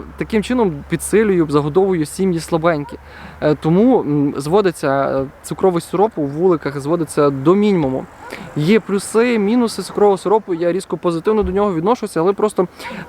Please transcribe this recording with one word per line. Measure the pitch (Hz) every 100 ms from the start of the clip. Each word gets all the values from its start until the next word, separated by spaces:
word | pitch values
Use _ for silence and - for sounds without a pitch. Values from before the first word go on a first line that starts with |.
| 135 -
таким | 156 220
чином | 190 254 208 143 -
підсилюю, | 170 - 196 220 185 156
загодовую | 147 147 151 196 185 147
сім'ї | - 190 165
слабенькі. | - 165 165 160 143 - - - - -
Е, | 151 151
тому, | 160 175 240 226
м, | 123 147 143 -
зводиться, | 143 190 196 160 151
е, | 135 135 135 135 -
цукровий | - - 190 170
сироп | - 175 214 -
у |
вуликах | 139 147 185 165 143 139
зводиться | 135 175 156 - 143
до | 139 135 196
мінімуму. | 208 190 139 131 - - - - - -
Є | 151 220
плюси, | - 196 - 214 240 233
мінуси | 202 247 226 -
цукрового | 185 - 208 190
сиропу, | 185 214 202
я | 170 175
різко | 175 - 170
позитивно | 175 165 185 220
до | 185
нього | 185 208
відношуся, | 170 175 247 208 -
але | 170
просто | 196 214 - 185 - - -